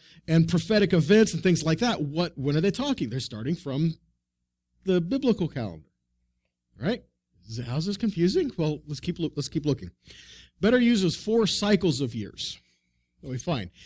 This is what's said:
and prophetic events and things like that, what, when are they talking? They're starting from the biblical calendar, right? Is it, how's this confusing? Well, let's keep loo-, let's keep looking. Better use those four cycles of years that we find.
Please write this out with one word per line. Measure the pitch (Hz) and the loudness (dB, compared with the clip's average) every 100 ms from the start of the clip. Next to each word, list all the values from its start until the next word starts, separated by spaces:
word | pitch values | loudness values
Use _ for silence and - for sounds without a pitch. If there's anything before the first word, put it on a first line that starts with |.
| - - - | -12 -12 0
and | 165 165 | 2 4
prophetic | 170 - 214 190 | 2 2 2 4
events | 175 143 214 214 | 4 6 6 6
and | 165 | 2
things | 190 165 | 2 2
like | 156 160 | 2 0
that, | 240 185 | 0 -2
what, | 143 156 175 - | -4 -4 -4 -4
when | 139 151 | -2 0
are | |
they | 196 | 0
talking? | 208 285 254 123 | 0 -2 -2 -4
They're | 131 | -6
starting | - 107 120 170 | -8 -8 -6 -6
from | 143 135 165 160 _ _ _ _ _ _ _ _ 190 | -4 -2 -2 -4 _ _ _ _ _ _ _ _ 0
the | 180 | 0
biblical | 170 269 262 - 160 | 0 0 2 0 -2
calendar, | 139 104 78 - _ _ _ _ _ _ _ _ 92 | -4 -8 -10 -18 _ _ _ _ _ _ _ _ -6
right? | 151 240 _ _ _ _ 92 | -4 -4 _ _ _ _ -14
Is | 113 | -10
it, | 120 | -6
how's | 139 185 | -4 -4
this | 196 | -4
confusing? | 226 165 175 330 285 - | -4 0 2 2 -2 -2
Well, | 156 151 147 | -2 -4 -8
let's | 143 | -10
keep | 175 170 | -6 -4
loo-, | 160 151 | -4 -4
let's | 139 | -4
keep | 160 147 | -2 -2
looking. | 131 87 - - - - - - - | -2 -6 -18 -20 -20 -20 -20 -20 -2
Better | 202 247 | 2 4
use | 240 226 | 4 4
those | 175 - | 2 -2
four | 208 226 202 | 0 2 2
cycles | - 208 196 180 131 | 0 2 2 2 0
of | 127 113 | -2 -4
years | 101 - - - _ _ _ _ _ _ | -8 -10 -12 -12 _ _ _ _ _ _
that | 139 | -10
we | 127 | -8
find. | - 131 90 - | -4 -4 -4 -14